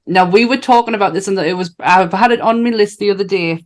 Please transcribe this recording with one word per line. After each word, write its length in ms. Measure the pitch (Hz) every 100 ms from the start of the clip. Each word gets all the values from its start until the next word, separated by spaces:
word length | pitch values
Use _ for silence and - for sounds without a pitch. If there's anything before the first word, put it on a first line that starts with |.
| -
Now, 220 | 185 180
we 160 | 202 233
were 120 | 262
talking 360 | 254 240 233
about 200 | 220 190
this, 140 | 165 196
and 100 | 196
it 180 | 151 185
was, 160 | 175 -
I've 340 | - 185 175
had 180 | 190 233
it 100 | 233
on 220 | 226 233
my 60 | 240
list 300 | 220 208 -
the 100 | 202
other 140 | 196
day 420 | 185 190 165 165